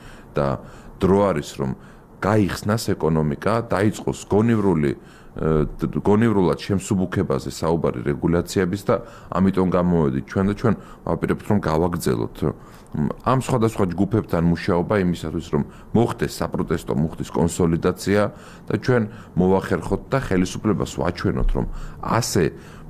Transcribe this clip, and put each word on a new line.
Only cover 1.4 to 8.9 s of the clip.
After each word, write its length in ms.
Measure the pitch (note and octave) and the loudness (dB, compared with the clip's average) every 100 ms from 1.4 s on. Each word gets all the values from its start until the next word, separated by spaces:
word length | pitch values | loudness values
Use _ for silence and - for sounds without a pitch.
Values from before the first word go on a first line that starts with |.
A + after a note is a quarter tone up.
| C#2+ | -4
რომ 180 | - C2+ - - - - - | -4 -4 -6 -10 -20 -20 -4
გაიხსნას 680 | F#2 A2 F2+ - G#2+ A2+ - | 0 2 2 -2 -2 -2 -2
ეკონომიკა, 640 | F#2 D#2 D#2+ D2+ C#2 - A2+ A#2 | 0 0 2 0 -2 -2 -2 0
დაიწყოს 540 | F#2 G#2+ F2+ - B1+ | 0 0 0 -4 -6
გონივრული, 680 | - G2 A#2 A2+ G2+ E2 C#2+ A#1+ - - - - D#2+ D#2 C#2+ - - D2+ | 0 2 4 4 4 2 2 -2 -10 -20 -16 -4 0 2 0 -2 -4 0
გონივრულად 640 | F#2+ G#2 A#2 G2+ F2 C#2 | 2 4 4 4 2 0
შემსუბუქებაზე 920 | - G2 - G2 F#2 - E2+ C2+ C2+ | -2 -2 0 -2 0 -2 0 -2 -4
საუბარი 520 | - E2 E2 D2 B1 | -4 0 0 0 -2
რეგულაციების 800 | B1+ C#2 E2 E2+ E2 G2+ F2+ G2+ | -4 -2 2 2 0 0 0 -2
და 120 | - | 0